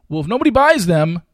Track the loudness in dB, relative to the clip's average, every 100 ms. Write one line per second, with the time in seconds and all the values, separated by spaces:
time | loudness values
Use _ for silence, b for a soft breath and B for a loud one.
0 | b -8 -4 0 2 4 2 0 0 0
1 | 0 -4 _